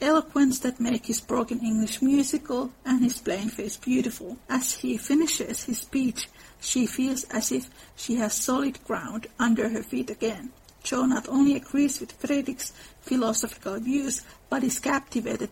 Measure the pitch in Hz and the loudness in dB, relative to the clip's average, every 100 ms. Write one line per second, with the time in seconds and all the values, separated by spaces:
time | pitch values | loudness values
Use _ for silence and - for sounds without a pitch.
0 | 277 311 311 285 277 254 254 254 233 233 | 4 4 4 4 4 4 -2 -2 0 0
1 | - 220 - 247 233 233 233 220 220 - | -2 -4 -2 -2 0 -2 0 0 0 2
2 | 262 277 269 - - 247 254 - 262 254 | 4 4 4 -2 -2 -4 -4 -6 2 4
3 | 247 - - 190 220 - 202 - 247 254 | 4 2 -4 -2 -4 -6 -8 -6 0 2
4 | 247 - - 247 - 262 254 - 247 226 | 0 -4 -10 -12 -4 -2 -2 -2 -2 -2
5 | - 294 320 - 233 233 - 226 - 269 | 2 4 4 0 -4 -6 -4 -6 -2 0
6 | 254 - - - - - - 254 220 - | 0 -2 -10 -14 -20 -8 -2 2 2 2
7 | 262 262 - 220 - 254 - - - - | 0 0 -2 -2 0 -2 -4 -14 -20 -10
8 | - 233 214 - - 262 277 262 - 277 | -2 0 0 0 0 0 0 -4 -6 -6
9 | 156 220 - - 233 220 214 226 - 254 | -6 -8 -8 0 2 4 2 -2 -4 -6
10 | 247 214 226 190 - - - - - 254 | -4 -4 -4 -4 -12 -16 -20 -12 -4 0
11 | 262 233 - 262 277 277 - 277 285 - | 2 0 2 4 4 4 0 2 2 0
12 | 226 - 254 285 277 - - - - - | -10 -8 -2 0 -2 -6 -10 -14 -20 -12
13 | - 254 226 226 233 - 196 196 240 285 | -2 0 2 0 -4 -6 -8 -6 0 0
14 | 269 - - - - 262 254 - 277 277 | 0 -6 -10 -16 -6 -2 0 -2 -2 -2
15 | - 240 233 220 214 | -2 -4 -4 -4 -6